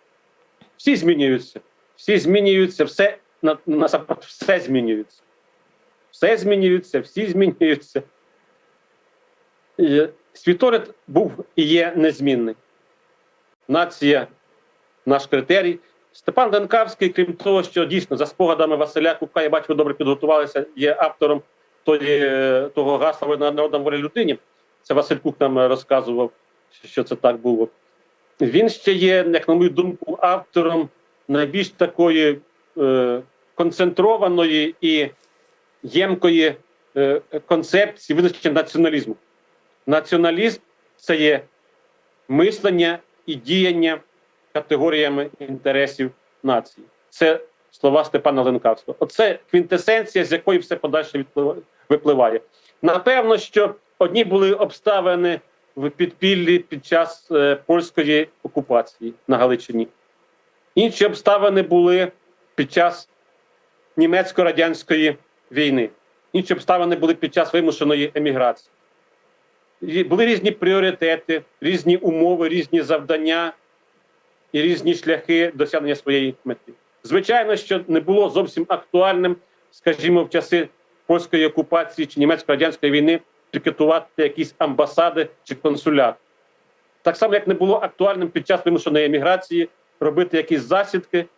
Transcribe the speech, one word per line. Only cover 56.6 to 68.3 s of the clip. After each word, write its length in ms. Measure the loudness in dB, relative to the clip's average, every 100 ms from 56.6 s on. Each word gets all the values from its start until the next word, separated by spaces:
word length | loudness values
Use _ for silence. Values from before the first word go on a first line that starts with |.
| -2 -12 -2
час, 420 | 0 0 -6 -2
е, 240 | 0 2 0
польської 720 | 0 0 0 -2 0 0 -2 _
окупації 680 | -10 -6 0 0 0 -8 -14 -8 -2
на 100 | 2
Галичині. 500 | 2 0 -4 -6 -6 _ _ _ _ _ _ _ _ 0
Інші 300 | 0 2 0
обставини 560 | 0 2 2 2 2
були 500 | 2 2 4 2 -2 -8 _ _ _ -8
під 160 | -4
час 380 | 0 0 -2 -14 _ _ _ _ _ _ _ _ 0
німецько-радянської 1200 | 2 2 0 0 0 0 -2 -2 -4 0 0 -2 _ _ _
війни. 380 | -4 0 0 -2 -8 _ _ _
Інші 200 | -4 -2
обставини 420 | -2 0 0 0 0
були 180 | 0
під 200 | 0 -2
час 200 | -2 0
вимушеної 580 | 0 0 0 -2 -2 -2 -4
еміграції. 560 | -2